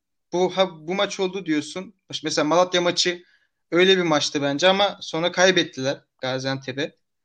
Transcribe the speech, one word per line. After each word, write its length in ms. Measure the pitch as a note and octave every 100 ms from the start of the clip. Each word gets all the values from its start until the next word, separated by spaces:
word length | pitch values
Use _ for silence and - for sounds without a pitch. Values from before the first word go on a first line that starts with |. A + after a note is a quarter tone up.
| _ _ _
bu, 240 | F3 F3+ F3+
ha, 120 | F#3 D#3+ D#3
bu 80 | G3
maç 240 | G3+ -
oldu 260 | F#3+ G3 E3
diyorsun. 500 | D3+ D3 F3+ F#3+ _ -
Baş-, 140 | C#3
mesela 220 | D3+ D#3+ D3+
Malatya 360 | E3+ F3+ F3+
maçı 420 | E3+ F3 F3+ F3 _ _ _ _ -
öyle 260 | E3+ F#3 F#3+
bir 40 |
maçtı 380 | E3+ D3 - D3+
bence 260 | C#3 C#3 F#3
ama 300 | G3 G3 F3+
sonra 300 | - D#3+ F3
kaybettiler 680 | F3+ F#3+ F3+ D#3 - C3 D#3 _ -
Gaziantep'e. 800 | B2+ C3 C3+ C3+ C3 C3 D#3+ _ _ _